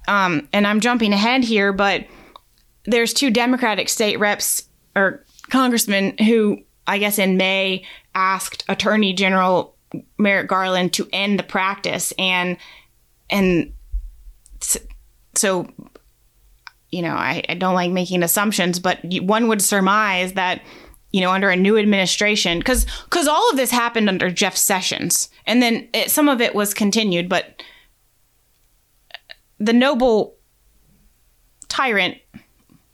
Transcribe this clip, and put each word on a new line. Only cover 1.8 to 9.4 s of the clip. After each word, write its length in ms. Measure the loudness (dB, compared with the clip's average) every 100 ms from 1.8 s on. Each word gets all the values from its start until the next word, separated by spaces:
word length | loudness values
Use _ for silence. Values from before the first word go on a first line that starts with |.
| 0 0 -6 -20 -20 -20 _ _ _ _
there's 280 | -2 0 0
two 180 | 0 0
Democratic 600 | 2 0 0 0 -2 -4
state 280 | -2 -2 0
reps 520 | -2 -2 -4 -6 -8 _ _ 0
or 300 | 0 -2 _ _ -4
congressmen 640 | 0 2 0 0 0 -2 2
who, 460 | 4 4 2 -2 -8 _ -4
I 100 | -2
guess 220 | -2 0
in 180 | 2 2
May, 480 | 2 0 -2 -4 -8 -20 _
asked 500 | -2 -2 -2 -6 -12 -6
Attorney 420 | -2 0 2 2
General 640 | 0 0 2